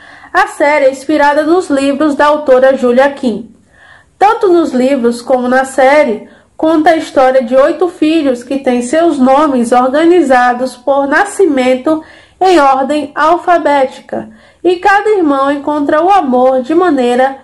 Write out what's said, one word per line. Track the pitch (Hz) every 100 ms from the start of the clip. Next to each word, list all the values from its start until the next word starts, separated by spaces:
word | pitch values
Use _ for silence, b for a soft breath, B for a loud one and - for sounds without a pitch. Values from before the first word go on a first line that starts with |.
| B B B
A | 359 403
série | - 285 302
é | 269
inspirada | 277 - 302 285 294
nos | 311 359 359
livros | 277 277 277 311
da | 277 294
autora | 302 294 254 262 254
Julia | 247 240 277
Quinn. | 277 247 202 - - b b b b b _
Tanto | 392 440 415
nos | 349 294
livros | 254 254 277 233 233
como | - 254 247
na | 254
série, | 262 - 262 294 277 208 B B B -
conta | 320 320 311
a | 320
história | 311 294 262 262
de | 233 262
oito | 294 320 349
filhos | - 311 330 277 240
que | - 277
têm | 262 247
seus | 240 320 339 285
nomes | 254 269 311 254 226
organizados | 247 262 285 330 349 269 254 247 240 254 -
por | - 277 277
nascimento | 311 403 - 370 262 254 254 311 311 B B B _
em | 370 349
ordem | 277 269 269 302 285 -
alfabética, | 311 339 359 339 302 285 262 - - 226 214 B B B
e | 349 349
cada | 392 403 427
irmão | 415 311 269 277
encontra | 285 285 302 285 302
o | 339
amor | 392 285 247 254 262
de | 247
maneira | 330 359 277 240 247 262 269